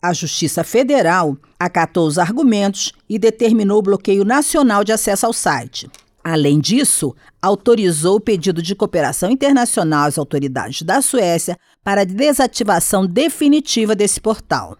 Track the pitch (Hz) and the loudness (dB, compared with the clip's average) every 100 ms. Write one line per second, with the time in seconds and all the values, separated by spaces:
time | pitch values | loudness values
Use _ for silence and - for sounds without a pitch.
0 | 175 175 160 - 156 - 165 226 262 285 | -2 -4 -4 -4 -4 -4 -2 0 2 2
1 | 170 180 165 135 _ _ 180 180 165 - | 2 2 0 -4 _ _ -4 -2 0 0
2 | 160 151 170 233 285 208 196 196 - - | 0 0 -2 2 2 2 0 -2 -8 -10
3 | _ 214 220 226 233 220 202 208 196 202 | _ 0 0 2 2 2 2 2 2 0
4 | 208 196 202 262 285 330 269 202 208 220 | 2 0 2 0 0 2 2 2 0 -2
5 | - 196 233 233 - 143 120 - 135 - | 0 0 -2 -2 -2 -2 -6 -14 -16 -20
6 | _ _ 160 165 143 147 139 233 294 - | _ _ -4 0 4 2 2 0 0 -2
7 | 147 - _ _ 185 196 247 233 190 160 | -4 -8 _ _ -2 0 2 2 2 0
8 | 170 202 202 202 160 165 170 196 208 180 | 2 0 0 -2 -2 -4 -4 -4 -2 -2
9 | 139 139 180 262 277 269 240 - 165 151 | -2 -2 -2 0 2 2 2 0 0 0
10 | 147 143 143 147 139 131 - - 160 220 | 0 -2 -4 -4 -4 -6 -8 -10 -2 -2
11 | 269 262 185 170 - 175 _ _ - 202 | 0 0 0 0 -4 -8 _ _ -4 0
12 | 196 190 285 285 254 - 208 180 - 202 | 0 0 0 2 0 0 0 0 0 0
13 | 190 175 311 - 294 294 294 - 220 208 | 0 0 -2 0 2 2 2 -2 0 0
14 | 208 - 220 214 - 135 80 98 | 0 -2 -4 -4 -4 -6 -6 -18